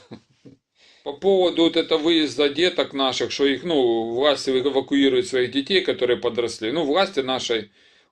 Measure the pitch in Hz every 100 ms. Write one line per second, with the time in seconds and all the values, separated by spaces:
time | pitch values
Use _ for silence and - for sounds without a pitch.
0 | - - _ _ 139 - _ _ _ _
1 | - 143 185 190 180 160 165 165 - 160
2 | 156 165 147 117 147 139 180 - 131 139
3 | 135 123 120 - 139 131 175 156 123 113
4 | 113 117 147 135 - 131 135 135 131 139
5 | 139 127 - 131 127 131 139 190 175 120
6 | 123 120 123 117 117 - 110 147 147 160
7 | 196 165 131 127 - 113 104 _ _ _
8 | _